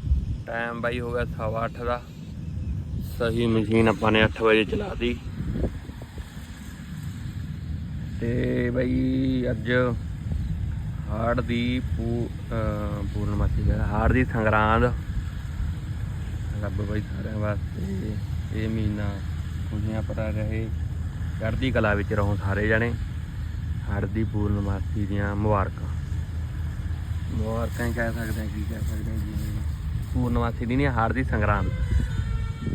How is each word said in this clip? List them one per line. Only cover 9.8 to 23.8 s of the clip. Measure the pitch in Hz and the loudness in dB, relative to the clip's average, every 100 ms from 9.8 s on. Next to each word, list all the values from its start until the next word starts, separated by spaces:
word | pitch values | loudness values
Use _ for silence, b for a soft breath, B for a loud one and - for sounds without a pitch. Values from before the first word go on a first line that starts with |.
| 123 113 - - - - - - - - - - - | 2 0 -4 -4 -2 -2 -2 -2 -2 -2 -4 -4 -4
ਹਾੜ | 107 113 120 | 0 2 2
ਦੀ | - 117 120 127 123 - | 2 0 2 0 0 0
ਪੂ-, | 117 120 117 | 0 0 -2
ਅਹ, | - - 117 107 104 101 104 101 | -4 -4 -2 0 0 -2 -2 -2
ਪੂਰਨਮਾਸ਼ੀ | 104 101 101 101 - | 0 0 2 2 4
ਕਹਿੰਦਾ, | - 107 - | 4 4 2
ਹਾੜ | 107 113 | 4 6
ਦੀ | 127 | 6
ਸੰਗਰਾਂਦ। | 127 113 107 107 107 113 123 120 - - - - - - - - - - - - - - - 104 | 4 4 4 6 6 6 4 2 -2 -2 -2 -4 -4 -2 -2 -2 -4 -4 -4 -4 -4 -4 -4 -4
ਰੱਬ | 101 - | -2 -2
ਬਾਈ | 101 98 | 0 -2
ਸਾਰਿਆਂ | - - 104 107 | -2 -4 -4 -2
ਵਾਸਤੇ | 107 - - - 98 98 107 104 - - - | 0 0 -2 -4 -4 -2 -2 -2 -2 -4 -2
ਇਹ | 107 110 | -2 0
ਮਹੀਨਾ | 113 104 104 101 98 - - - - - | 0 0 0 -2 -2 -4 -4 -4 -4 -2
ਖੁਸ਼ੀਆਂ | 104 107 110 | -2 0 0
ਭਰਿਆ | - 107 110 | -2 -2 0
ਰਹੇ, | 107 107 110 110 - - - - - - - | 0 0 0 -2 -2 -2 -2 -4 -4 -4 -2
ਚੜ੍ਹਦੀ | 110 110 131 | 0 2 2
ਕਲਾ | 120 107 | 4 4
ਵਿੱਚ | 101 101 | 4 2
ਰਹੋ | 104 101 98 | 2 2 2
ਸਾਰੇ | 98 98 107 | 2 2 4
ਜਣੇ। | 110 117 117 - - - - - - - - | 4 4 0 -4 -4 -6 -4 -4 -4 -4 -2